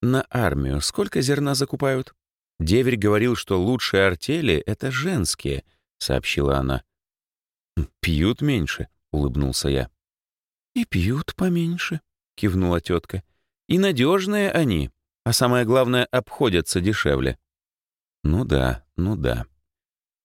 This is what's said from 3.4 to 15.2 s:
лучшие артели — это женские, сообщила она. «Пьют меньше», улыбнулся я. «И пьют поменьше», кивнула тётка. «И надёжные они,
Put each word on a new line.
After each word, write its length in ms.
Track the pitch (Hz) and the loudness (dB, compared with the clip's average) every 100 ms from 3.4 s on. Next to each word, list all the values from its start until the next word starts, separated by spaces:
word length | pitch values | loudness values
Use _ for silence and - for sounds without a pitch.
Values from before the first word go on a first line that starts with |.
| - 95 | 0 0
лучшие 440 | 98 127 - 98 95 | 2 0 0 2 4
артели — 500 | 90 - 160 135 76 - | 2 -2 -2 0 0 0
это 260 | 107 131 | -4 -4
женские, 720 | 131 170 160 82 - 69 67 - _ _ _ | -4 -2 0 -2 -4 -4 -6 -8 _ _ _
сообщила 600 | - 65 - - 69 69 | -4 -2 -2 0 0 0
она. 260 | 67 65 - _ _ _ _ _ _ _ _ - 69 _ | 0 -4 -6 _ _ _ _ _ _ _ _ -6 -6 _
«Пьют 400 | 87 76 95 123 | 0 2 2 0
меньше», 460 | 147 120 73 - - _ _ | 0 0 -2 -6 -10 _ _
улыбнулся 580 | 76 71 65 69 65 69 | -2 0 0 -2 -2 -2
я. 200 | 67 62 _ _ _ _ _ _ _ _ 247 | -2 -2 _ _ _ _ _ _ _ _ -6
«И 100 | 233 | -2
пьют 500 | 92 92 135 - - | 0 0 -2 -6 -4
поменьше», 680 | 185 170 165 175 - 156 - _ _ - | -2 0 -2 -4 -6 -8 -12 _ _ -4
кивнула 460 | 104 92 90 85 | -2 2 2 0
тётка. 420 | - 87 - 92 - _ _ _ - | 0 -2 -4 -10 -10 _ _ _ 0
«И 100 | 180 | 2
надёжные 760 | 196 131 135 196 190 208 202 | 2 2 2 2 0 0 0
они, 400 | 165 143 82 67 - _ _ | 0 2 0 -2 -8 _ _